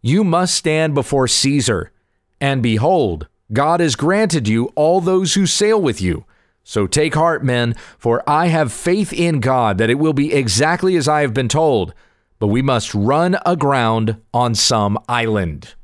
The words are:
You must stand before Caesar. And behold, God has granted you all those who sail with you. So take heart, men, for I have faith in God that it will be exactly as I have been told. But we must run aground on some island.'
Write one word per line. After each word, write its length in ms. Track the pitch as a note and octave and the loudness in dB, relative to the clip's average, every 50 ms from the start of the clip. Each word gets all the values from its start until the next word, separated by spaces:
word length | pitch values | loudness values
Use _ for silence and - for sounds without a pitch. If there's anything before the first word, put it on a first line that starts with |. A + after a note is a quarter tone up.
You 220 | - A#2 D3 G3 A3 | 0 0 2 2 2
must 320 | F#3 D#3+ F3 F3+ F3+ - | 2 2 0 0 0 -2
stand 400 | - - E3 D#3 D#3 D#3+ D#3+ D3 | -2 -2 -2 0 0 0 0 0
before 320 | C#3 B2 - - C#3 C3 | -2 -2 0 0 0 0
Caesar. 640 | A#2+ - - - C#3 C#3 D3 A#2+ - A2 F2 - - _ _ _ _ _ _ _ _ _ _ | 2 0 0 0 0 0 0 0 0 -2 -2 -4 -8 _ _ _ _ _ _ _ _ _ _
And 220 | C#3 C#3 C#3 A#2 G#2+ | -4 -2 -2 0 0
behold, 640 | A#2 A2 G#2+ A#2 D#3 F#3+ F3 C3+ G2+ E2+ D#2 D#2 - _ _ _ _ G#2+ | 0 0 2 2 2 2 2 2 0 -2 -6 -10 -16 _ _ _ _ -2
God 280 | A#2+ C#3 D#3 E3+ F3 | 0 0 2 2 2
has 160 | F3 D#3 A#2 | 2 0 0
granted 500 | - C#3 D#3 F#3+ G#3 A3 G3 D#3+ D3+ A#2 | -2 0 0 2 2 0 0 0 -2 0
you 240 | G#2 A2 A2+ A#2+ - - | 0 0 0 0 -2 -2
all 240 | - D3+ D#3 F3 F#3+ | 0 2 2 2 2
those 340 | F3 F3 F#3 F#3 F#3+ E3+ - | 2 0 0 0 0 0 0
who 100 | G3 G3 | 0 0
sail 380 | E3 - - G3+ G#3 A3+ G#3+ F#3+ | 0 0 0 2 2 2 2 2
with 180 | C#3 G#2 - | 0 -2 0
you. 240 | F#2 F2+ E2+ - - _ _ _ _ _ _ _ _ | -2 -2 -2 -4 -8 _ _ _ _ _ _ _ _
So 240 | - - G#2+ G2+ | -8 -4 -4 -2
take 300 | F2+ - D3+ D3+ D#3 - | 0 0 0 0 0 0
heart, 280 | D3+ D#3+ E3+ E3 C#3 - | 0 0 0 0 0 -2
men, 300 | C3 B2 A#2+ A#2+ A#2 A#2 - - - - _ | -2 0 0 0 -2 -4 -6 -10 -20 -20 _
for 240 | - A#2 A#2 B2 - | -2 0 0 0 0
I 220 | - D3 D3+ E3+ | 0 0 0 2
have 260 | F3 E3 D#3+ D3+ B2 - | 2 2 0 0 -2 -4
faith 400 | - - F3 F3+ G#3 G3+ - - | -4 -2 -2 0 0 -2 -4 -2
in 280 | - E3+ E3+ D#3+ C#3+ | -2 -2 0 0 0
God 380 | G#2+ C3 C3 B2+ A#2+ A2 G2+ F#2 | 0 0 0 2 0 0 0 0
that 120 | A2 A2 | 2 0
it 80 | B2 C#3 | 2 2
will 140 | D3+ D#3+ D3+ | 0 0 2
be 200 | C3+ C#3+ D#3 D3+ | 0 0 0 0
exactly 600 | C#3+ C3+ A2+ F#2 G#2+ C#3+ D#3 E3+ F3 - F#3+ F#3 | 0 0 0 0 0 2 0 0 0 0 0 0
as 140 | E3+ C3+ C#3+ | 2 2 2
I 140 | D3+ D3+ D3 | 2 2 0
have 120 | C3+ G#2+ | 0 -2
been 140 | C3+ C3 A#2 | -2 -2 0
told. 460 | - D3 D#3+ D#3 C3+ A2 F#2 - - - _ _ _ _ _ _ _ _ | 0 2 2 2 2 2 0 -2 -8 -16 _ _ _ _ _ _ _ _
But 80 | A2 | -2
we 160 | G#2 G2+ B2 C3 | 0 0 0 0
must 320 | C#3 C3 A#2 - - - | 0 0 0 -2 -4 -4
run 440 | G#2 G2+ A2+ C3+ D#3 E3+ F3+ F3+ - - | -2 0 2 2 2 2 0 0 -2 -2
aground 760 | - F3 D#3+ C#3+ C#3 C#3 C3 A#2+ A2+ A2+ A2+ A2+ G#2+ G#2+ - _ _ - | -4 -2 0 0 0 0 2 2 0 0 0 0 -2 -4 -6 _ _ -2
on 220 | A#2+ B2 A#2+ A2+ | -2 0 0 0
some 440 | G#2 - - B2+ A2 G#2 G2+ G2+ - _ - | 0 0 0 2 2 2 0 -2 -4 _ -4
island.' 680 | A#2+ A#2+ A#2 A2+ G#2+ G#2 F#2 E2 D2+ C2+ - - - - | -4 -2 0 0 0 -2 -2 -4 -6 -8 -14 -18 -20 -20